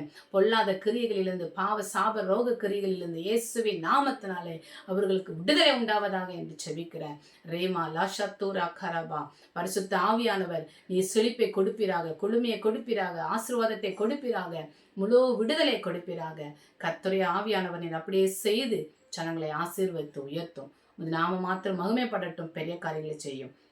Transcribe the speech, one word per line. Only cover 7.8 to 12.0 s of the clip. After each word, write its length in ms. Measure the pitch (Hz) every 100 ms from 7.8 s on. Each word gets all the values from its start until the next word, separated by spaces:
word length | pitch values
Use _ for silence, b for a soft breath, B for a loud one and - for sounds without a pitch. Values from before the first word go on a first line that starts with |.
| 160
லாஷத்தூரா 840 | 160 190 - 202 - 196 190 170
கரபா. 480 | - 185 165 160 156 147 B B
பரிசுத்த 440 | - 185 202 190 190
ஆவியானவர், 680 | 190 226 233 196 180 165 160 B -
நீ 140 | 185
செழிப்பை 480 | 190 220 233 226 202
கொடுப்பீராக, 680 | 196 190 202 196 175